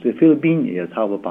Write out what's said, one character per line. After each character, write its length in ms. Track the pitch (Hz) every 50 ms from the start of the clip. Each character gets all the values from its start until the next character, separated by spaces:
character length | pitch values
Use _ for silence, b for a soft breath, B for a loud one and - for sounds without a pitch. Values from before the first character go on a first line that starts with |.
| -
这 80 | 123 -
菲 140 | - -
律 80 | 160 156
宾 300 | 151 156 165 165 165 131
也 220 | 107 92 90 87 85
差 140 | - 113 110
不 60 | 101
多 100 | 101 95
百 120 | - 90